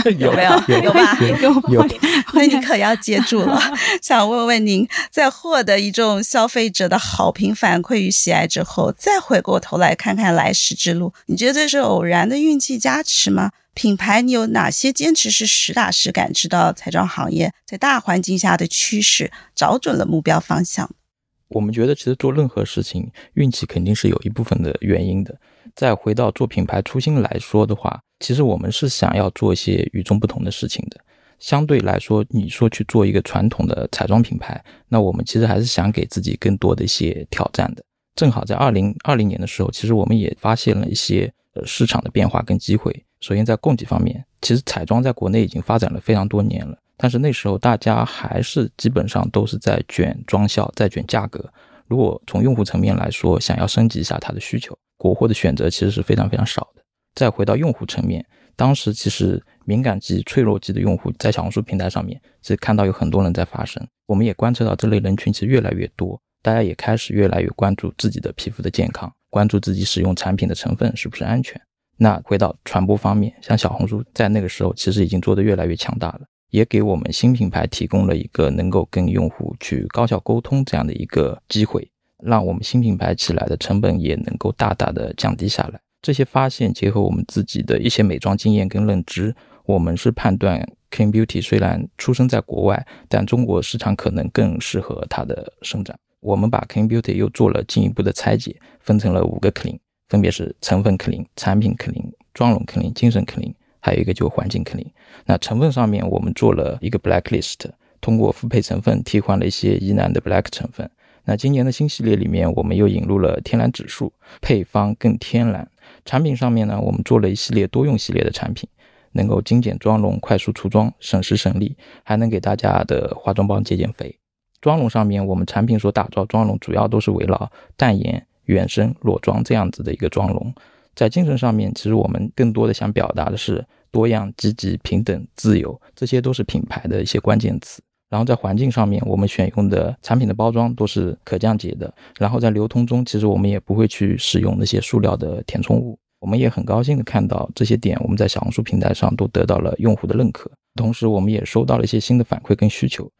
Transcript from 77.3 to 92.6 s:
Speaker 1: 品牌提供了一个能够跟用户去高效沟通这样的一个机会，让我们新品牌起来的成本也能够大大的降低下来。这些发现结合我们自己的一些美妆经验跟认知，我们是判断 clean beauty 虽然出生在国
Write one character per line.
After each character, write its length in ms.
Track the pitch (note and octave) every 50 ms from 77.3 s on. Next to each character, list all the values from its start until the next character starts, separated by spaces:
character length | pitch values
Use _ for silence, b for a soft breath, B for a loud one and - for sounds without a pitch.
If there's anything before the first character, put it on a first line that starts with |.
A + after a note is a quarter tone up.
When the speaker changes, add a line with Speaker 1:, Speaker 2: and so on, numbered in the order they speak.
| B2+
Speaker 1:
品 160 | A#2+ G2+ F2+
牌 180 | - E2+ D#2+ -
提 180 | - - -
供 200 | - - G2 G2
了 100 | F#2 E2+
一 100 | D#2 - - -
个 180 | - D2+ C#2
能 180 | C2+ E2+ F2 F#2
够 180 | F#2 F#2+ - -
跟 160 | - F#2+ F2+
用 240 | F2 F#2 F#2+ E2+ -
户 240 | - - - - - -
去 260 | - - - C2 -
高 180 | - - A#2 A#2
效 140 | A2+ - F2+
沟 220 | - - A2+ A#2
通 240 | - - C#3 C3+ C3+
这 120 | - -
样 80 | D#2+ -
的 80 | D2+ -
一 140 | - -
个 340 | - - - D2 - - - _ _
机 160 | - G#2+ G#2+
会， 240 | - - - - - _ _ _ _ _ _
让 260 | - A2+ A#2 G#2+ F#2+
我 80 | F2+ F2
们 100 | A2 A2
新 160 | - - B2+
品 180 | A#2 A2+ G2 F#2+
牌 160 | - E2+ F2+
起 180 | - - - E2+
来 140 | - -
的 100 | - E2+
成 240 | - - - F#2+ G2+
本 200 | A2 F#2+ E2 F2
也 160 | E2+ E2 D#2
能 200 | - - - -
够 140 | - - G2+ -
大 220 | - - G#2 -
大 160 | - - -
的 240 | - - - - -
降 220 | - - G#2+ -
低 100 | - E2+ G#2+
下 140 | - - - - -
来。 80 | - - _ _ _ -
这 100 | - C#3
些 100 | C3+ C3+
发 260 | - - C3 C3+ C3
现 220 | - - B2 G2 -
结 160 | - G2 G2+
合 100 | G#2 G#2
我 80 | G2+ F#2
们 160 | - - -
自 160 | - - - G2
己 200 | - - - -
的 180 | - A1+ -
一 80 | - A#2+
些 140 | - - G#2+
美 160 | F#2+ D#2 -
妆 180 | - G2 G2
经 160 | G#2 - A2 G#2
验 160 | G#2 F#2+ F#2
跟 180 | - F#2+ G#2+
认 160 | G#2+ G2 F2+ E2
知， 280 | - - E2+ F#2+ A2 A#2 b b b b b b
我 140 | - G2+ F#2
们 180 | E2 E2 E2+
是 140 | - - B2+
判 260 | A#2+ - - A2 F#2+
断 240 | - F#2+ G2 E2+ - - - - _ _ _
clean 200 | - - A2 G#2
beauty 300 | G#2 A2 A2+ - - F2+
虽 180 | F2 - - G#2
然 300 | F#2+ F#2 E2+ F2 - - -
出 160 | - - - B2+
生 160 | - B2+ B2+
在 120 | A#2+ A2+ -
国 220 | - - -